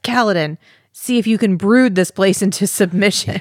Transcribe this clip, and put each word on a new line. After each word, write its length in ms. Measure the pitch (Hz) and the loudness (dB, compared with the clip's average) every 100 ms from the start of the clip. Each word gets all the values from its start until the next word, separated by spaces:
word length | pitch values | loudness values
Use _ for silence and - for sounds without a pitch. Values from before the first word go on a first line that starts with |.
"Kaladin, 540 | - 240 220 180 151 156 _ _ _ | -4 0 0 0 -2 -6 _ _ _
see 260 | - - 247 | -14 -2 0
if 80 | 220 | 0
you 120 | 220 | 0
can 180 | 220 180 | 0 0
brood 380 | 196 240 254 | 2 4 4
this 160 | 185 180 | 2 -2
place 300 | - 196 208 | 0 0 2
into 240 | 190 - 202 | -2 -2 -4
submission." 720 | - 185 180 202 - - 180 | 0 -2 0 0 0 -4 -8